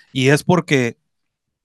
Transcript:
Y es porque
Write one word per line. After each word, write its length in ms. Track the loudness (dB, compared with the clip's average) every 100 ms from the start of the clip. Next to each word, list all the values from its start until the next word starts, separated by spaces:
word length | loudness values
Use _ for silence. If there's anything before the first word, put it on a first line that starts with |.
| _
Y 160 | -2 0
es 140 | 0
porque 540 | 0 -2 0 -2 -4 -8 _ _ _ _ _ _